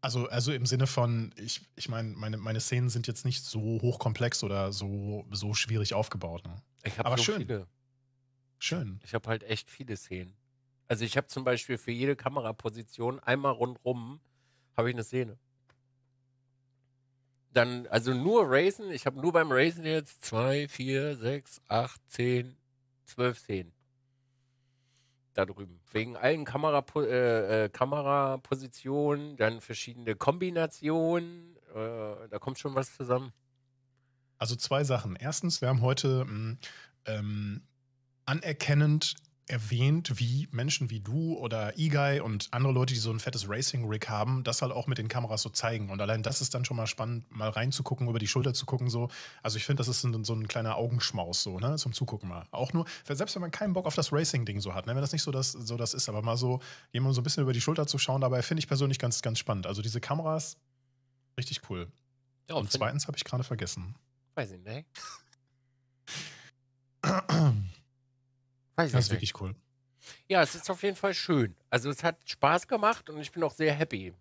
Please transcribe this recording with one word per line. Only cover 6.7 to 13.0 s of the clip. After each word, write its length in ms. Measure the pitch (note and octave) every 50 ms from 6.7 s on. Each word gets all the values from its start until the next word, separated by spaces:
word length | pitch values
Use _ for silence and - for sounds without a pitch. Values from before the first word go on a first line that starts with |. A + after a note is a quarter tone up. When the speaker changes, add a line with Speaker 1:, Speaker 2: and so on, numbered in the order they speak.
| _ _
Speaker 2:
Ich 160 | - - - -
hab 80 | A#2
Speaker 1:
Aber 100 | A#2+ B2+
Speaker 2:
so 80 | B2 A#2
Speaker 1:
schön. 140 | - G#3+ G3+
Speaker 2:
viele. 280 | C#3 G2 A#2 G#2 F#2 - _ _ _ _ _ _ _ _ _ _ _ _ _ _ _ _ _ _
Speaker 1:
Schön. 420 | - - D#3+ F3+ C#3+ G#2 F#2+ G#2 -
Speaker 2:
Ich 100 | - -
hab 120 | A2+ -
halt 160 | A2+ A2+ A2 -
echt 260 | - A2 A2 - -
viele 260 | - - C3+ B2 G#2+
Szenen. 380 | F#2 - - F#2 F#2 F2+ F2+ G2+ _ _ _ _ _ _ _ _ _ _ _
Also 160 | A#2+ G#2+ A#2
ich 100 | A2 -
hab 140 | C3+ - -
zum 140 | - C3+ C3
Beispiel 340 | B2+ B2 A#2 - - B2+ A2+
für 120 | - -
jede 260 | A#2 A#2 C3 C#3 C#3+
Kameraposition 1040 | - - C3+ C#3 D3 A#2+ A2 A2 - - A2+ G#2+ A#2 A2+ - - -